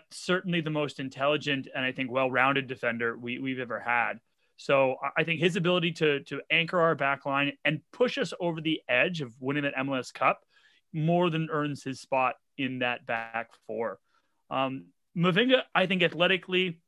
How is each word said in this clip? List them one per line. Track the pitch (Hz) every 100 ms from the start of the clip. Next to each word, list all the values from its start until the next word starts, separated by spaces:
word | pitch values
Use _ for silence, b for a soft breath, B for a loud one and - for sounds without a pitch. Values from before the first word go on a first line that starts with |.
| -
certainly | - - 185 185 170
the | 156
most | 151 143 -
intelligent | 131 - 143 151 143 135 - 139
and |
I | 131
think | 131 131
well-rounded | 127 131 123 135 139 131
defender | 127 120 117 117 117
we, | 120 127
we've | 135 127
ever | 120 110
had. | 117 120 107 107 _ _ _ _
So | - 139 135 131
I, | 139 -
I | 165
think | 160
his | 175 190
ability | 170 180 175
to, | 165 156 143
to | - 143 -
anchor | 160 165 180
our | 165 147
back | 139 135 143
line | 139 143 139 147
and | 151 -
push | - 247 -
us | 196 -
over | 175 165
the | 160 156 -
edge | 123 165 170
of | 131 113
winning | 127 147
that | 143 131
M | 135
L | 135
S | 123
Cup | - 131 202 _ b b b _
more | 160 156 175 175
than | 160 156
earns | 156 147 147
his | 131 131
spot | - 131 127 - _ -
in | 131 127
that | 123 120 123
back | 117 113 113 113 - -
four. | 110 113 95 _ _ _ _ _
Um, | 135 131 135 - _ _ 175
Mavinga, | 175 180 247 254 -
I | 175 185
think | 190
athletically | 165 156 180 185 185 185 185 170